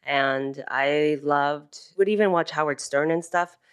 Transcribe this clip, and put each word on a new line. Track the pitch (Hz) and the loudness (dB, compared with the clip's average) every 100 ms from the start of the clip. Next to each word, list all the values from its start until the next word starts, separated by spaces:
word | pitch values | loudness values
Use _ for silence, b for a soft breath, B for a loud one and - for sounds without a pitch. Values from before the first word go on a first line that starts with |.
And | 143 143 135 135 139 135 - | -2 0 0 0 -4 -8 -6
I | 131 139 147 151 147 | -2 0 2 2 0
loved, | 143 147 143 147 147 - - 190 | 0 2 0 -2 -10 -20 -6 -2
would | 196 | 0
even | 208 202 | 2 2
watch | 175 160 | 2 0
Howard | 156 151 139 | -2 -2 -2
Stern | - 139 156 | -2 0 0
and | 165 | 0
stuff. | 165 175 175 _ b | -2 -2 -2 _ b